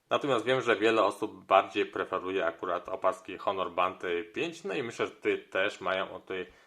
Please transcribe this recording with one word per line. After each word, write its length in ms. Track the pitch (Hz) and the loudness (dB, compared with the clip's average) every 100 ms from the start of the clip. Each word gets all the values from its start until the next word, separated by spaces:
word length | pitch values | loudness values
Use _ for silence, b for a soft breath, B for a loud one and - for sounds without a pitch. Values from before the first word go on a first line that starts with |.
| - | -2
Natomiast 340 | 120 147 123 | 0 2 0
wiem, 160 | 110 131 | 2 2
że 160 | 120 101 | 2 4
wiele 260 | 110 113 | 4 6
osób 440 | 98 104 107 95 - | 4 2 -6 -8 4
bardziej 400 | 98 98 104 98 | 4 6 2 -2
preferuje 600 | 101 90 95 90 95 82 | -2 -4 -4 -2 -2 -2
akurat 420 | - 92 87 - | -2 -4 -4 -4
opaski 500 | 92 92 87 - 90 | -2 0 0 -4 -6
Honor 320 | - 98 87 | -4 -2 -2
Band, 340 | 85 90 92 | 0 0 0
e, 180 | 92 87 | -2 -2
pięć, 400 | 85 - 170 165 | -4 -4 -6 -6
no 100 | 196 | -6
i 80 | 175 | -4
myślę, 240 | 120 - 104 | -4 -4 -4
że 60 | |
tutaj 320 | - 110 98 - | -2 -2 -2 -2
też 300 | 95 101 - | 0 0 0
mają 340 | 92 92 90 | -2 -2 -2
o 60 | 90 | -8
tej 260 | - 95 90 B | -8 -6 -8 B